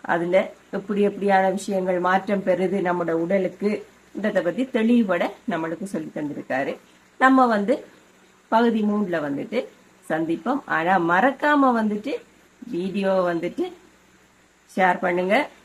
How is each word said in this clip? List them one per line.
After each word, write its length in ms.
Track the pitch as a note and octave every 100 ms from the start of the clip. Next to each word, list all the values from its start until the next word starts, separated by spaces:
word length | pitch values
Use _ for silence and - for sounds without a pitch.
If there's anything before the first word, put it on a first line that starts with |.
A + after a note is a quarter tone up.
அதுல 520 | - E3+ E3+ F#3 G#3+ - _
எப்படி 360 | G3+ G3 G3+ G3+
எப்படியான 440 | G3+ G3+ F#3+ F#3+
விஷயங்கள் 480 | F#3+ - F#3+ F#3 F3+
மாற்றம் 440 | F3+ F#3+ F#3+ G3+
பெறுது 360 | F#3+ F3+ F#3 G3
நம்மளோட 300 | F3 F3 E3+
உடலுக்கு, 760 | E3 E3+ G3 F#3 - G3+ G3+ - _ _
இதை 160 | - G#3
பத்தி 340 | F#3 E3+ F3
தெளிவுபட 680 | C4 A3+ A3+ A#3+ G#3 F3 G#3 - -
நம்மளுக்கு 340 | E3+ D#3+ E3
சொல்லி 260 | G3 E3 D#3
தந்திருக்காரு. 640 | - D3+ C#3+ - C3 C#3+ - _ _ _ _
நம்ம 280 | B3+ C4 B3+
வந்து 380 | G#3+ G3+ D4+ - - _ _ _ _ _
பகுதி 340 | A3+ A#3 A3
மூணுல 360 | G#3 G#3 G3 E3+
வந்துட்டு 440 | C#3+ C#3+ - - - _ _ _ -
சந்திப்போம். 520 | D#3+ E3 E3 A#3 C4+ -
ஆனா 320 | D#3+ E3 F#3+
மறக்காம 720 | E3+ F3+ B3 C4 D4+ D4 C4+
வந்துட்டு 380 | A#3 G#3+ G#3 C4 A#4+ - _ _ _ -
வீடியோ 380 | E3+ F#3+ F#3 G3
வந்துட்டு 560 | F#3+ F3 E3+ F3 - F4+ E4+ _ _ _ _ _ _ _ _ _ -
ஷேர் 220 | F#3 F3+
பண்ணுங்க 500 | F#3 F3+ F#3 A3+ D4 -